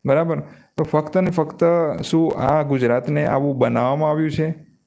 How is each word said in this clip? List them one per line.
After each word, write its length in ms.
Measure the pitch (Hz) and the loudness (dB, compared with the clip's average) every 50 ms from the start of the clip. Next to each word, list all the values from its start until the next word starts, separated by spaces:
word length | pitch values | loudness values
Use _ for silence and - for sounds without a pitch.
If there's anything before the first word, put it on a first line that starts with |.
| - | 0
બરાબર? 360 | 135 135 151 165 165 160 147 - - - - - _ - - | 0 2 2 2 0 -2 -6 -6 -10 -14 -20 -20 _ -6 -6
તો 60 | 160 | -4
ફક્ત 340 | - - 202 202 - - 185 | 0 0 -2 -2 0 0 0
ને 140 | 185 170 | 0 0
ફક્ત 320 | 175 175 156 151 - - 170 170 170 170 165 151 127 - | 0 0 -2 -2 -2 0 2 2 2 2 0 -2 -4 -6
શું 400 | - - - 160 165 156 - - | -6 -2 0 2 2 2 0 0
આ 220 | - - 147 156 151 | 0 2 2 2 2
ગુજરાતને 640 | 139 143 131 123 117 120 123 135 - 147 147 151 | 0 0 0 2 2 0 0 0 -2 -2 0 0
આવું 320 | 151 - 135 139 143 135 127 | 0 0 0 0 0 0 0
બનાવવામાં 520 | 123 120 120 117 120 127 139 147 156 151 | 0 0 2 0 0 0 0 0 0 0
આવ્યું 220 | 151 156 160 156 | 0 0 -2 -2
છે 420 | 147 - 156 160 160 - - - _ _ _ | -2 -2 -2 -2 -4 -8 -12 -20 _ _ _